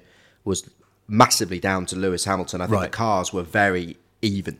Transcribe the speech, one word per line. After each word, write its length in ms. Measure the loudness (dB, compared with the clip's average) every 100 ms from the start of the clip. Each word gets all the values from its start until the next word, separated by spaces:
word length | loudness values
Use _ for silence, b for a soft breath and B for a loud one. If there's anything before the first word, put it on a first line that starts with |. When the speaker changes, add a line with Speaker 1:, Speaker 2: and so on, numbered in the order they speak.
| b b b b -4
Speaker 1:
was 240 | -4 -4 _ _ _ -2
massively 500 | 6 6 6 -2 -2
down 260 | 0 0 -2
to 100 | -2
Lewis 260 | -2 -2
Hamilton. 380 | -2 -2 -4 -6
I 40 | -2
think 80 | 0
Speaker 2:
Right. 100 | -2
Speaker 1:
the 60 | -2
cars 360 | 0 0 -2
were 100 | -4
very 540 | -2 2 2 2 -4 -12 _ -4
even. 360 | -2 -2 -6